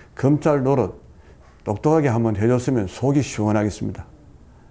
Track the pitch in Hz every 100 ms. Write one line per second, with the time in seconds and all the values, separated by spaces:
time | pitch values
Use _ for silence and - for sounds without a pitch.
0 | - - 135 147 160 143 127 139 92 -
1 | - - - - - - - 101 151 160
2 | 143 117 113 101 113 123 143 127 92 -
3 | 131 143 - - 107 107 104 - 107 -
4 | - - - - - - -